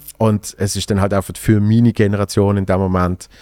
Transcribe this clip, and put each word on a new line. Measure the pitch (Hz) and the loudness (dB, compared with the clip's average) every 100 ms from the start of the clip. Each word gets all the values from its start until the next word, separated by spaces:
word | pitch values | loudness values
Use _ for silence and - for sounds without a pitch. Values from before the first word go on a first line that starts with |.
| - - | -20 -4
Und | 110 104 - - | -2 0 -6 -8
es | 101 98 | -6 -6
ist | - | -4
dann | 98 | -2
halt | 98 | 0
einfach | 98 - - | -2 -4 -6
für | - 107 | 0 2
meine | 104 113 120 | 4 4 4
Generation | 110 104 101 101 - 101 101 | 2 0 0 -2 0 2 0
in | 95 | 0
dem | 95 | 0
Moment, | 95 92 90 90 - - | 0 0 0 -4 -12 -20